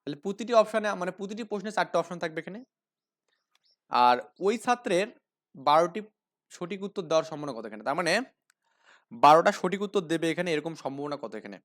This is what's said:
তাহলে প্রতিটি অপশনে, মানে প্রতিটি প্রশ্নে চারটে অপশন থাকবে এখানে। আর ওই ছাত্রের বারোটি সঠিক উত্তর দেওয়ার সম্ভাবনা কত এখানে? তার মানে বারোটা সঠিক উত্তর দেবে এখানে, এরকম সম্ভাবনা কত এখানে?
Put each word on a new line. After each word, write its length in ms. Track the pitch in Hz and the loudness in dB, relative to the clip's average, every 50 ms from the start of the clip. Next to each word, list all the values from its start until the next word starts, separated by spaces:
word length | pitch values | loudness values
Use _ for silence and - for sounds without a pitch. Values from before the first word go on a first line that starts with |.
তাহলে 160 | _ - 147 147 _ | _ -12 -12 -10 _
প্রতিটি 280 | 196 196 196 233 214 240 226 | -10 -8 -8 -6 2 4 4
অপশনে, 280 | 214 214 - 226 208 214 196 185 | 4 6 2 -2 -2 -2 -4 -4
মানে 120 | 180 180 180 - | -4 -6 -6 -8
প্রতিটি 240 | 190 196 220 208 240 214 | -10 -10 -8 -10 -10 -8
প্রশ্নে 200 | - 208 180 220 202 - | -8 -8 -8 -6 -2 -2
চারটে 180 | 175 170 - 175 | -2 2 2 0
অপশন 200 | 165 - 180 170 170 | 0 0 -6 -8 -8
থাকবে 160 | 165 160 165 156 | -6 -6 -8 -10
এখানে। 180 | - 180 220 262 _ _ _ _ _ _ _ _ _ _ _ _ _ _ _ _ _ _ _ _ _ _ _ _ _ - 120 123 | -10 -14 -16 -18 _ _ _ _ _ _ _ _ _ _ _ _ _ _ _ _ _ _ _ _ _ _ _ _ _ 2 4 6
আর 120 | 123 123 123 123 - _ _ 165 | 6 4 4 0 -10 _ _ -2
ওই 80 | 196 226 233 - | -2 -2 -2 0
ছাত্রের 420 | - 247 240 247 254 185 175 196 226 - _ _ _ _ _ _ _ _ 160 131 143 | -2 -2 -2 0 -2 0 0 0 -2 -6 _ _ _ _ _ _ _ _ -6 0 4
বারোটি 320 | 147 156 170 175 170 156 143 - _ _ _ _ _ _ _ _ - | 4 6 4 4 0 -8 -12 -12 _ _ _ _ _ _ _ _ -14
সঠিক 240 | - 175 170 208 190 190 - | -12 -10 -10 -10 -10 -10 -10
উত্তর 140 | - - 185 151 | -10 -10 -6 0
দেওয়ার 160 | 160 160 160 156 | 0 0 0 0
সম্ভাবনা 220 | 160 147 147 147 131 | -8 -10 -10 -10 -10
কত 80 | 110 110 113 | -10 -12 -12
এখানে? 160 | 101 107 110 123 | -14 -10 -6 -4
তার 80 | 139 165 | -2 -2
মানে 120 | 180 160 170 214 262 - _ _ _ _ _ _ _ _ _ _ _ _ _ _ _ _ - 117 117 | 0 0 0 0 -2 -4 _ _ _ _ _ _ _ _ _ _ _ _ _ _ _ _ -8 4 8
বারোটা 260 | 143 151 160 170 190 202 - | 8 8 10 8 4 2 0
সঠিক 200 | - 185 175 202 202 | -2 -4 -2 -2 -6
উত্তর 160 | 208 - 208 180 151 165 | -2 -2 -2 -2 -2 -4
দেবে 140 | 165 160 165 160 | -2 -2 -2 -2
এখানে, 160 | 151 180 180 165 | -2 -2 -2 -2
এরকম 180 | 151 147 165 160 143 - | -4 -4 -6 -12 -10 -10
সম্ভাবনা 340 | 139 139 139 143 147 147 139 - | -10 -8 -8 -8 -8 -8 -8 -10
কত 100 | 113 104 107 | -12 -12 -12
এখানে? 160 | 95 104 101 90 _ | -14 -14 -18 -18 _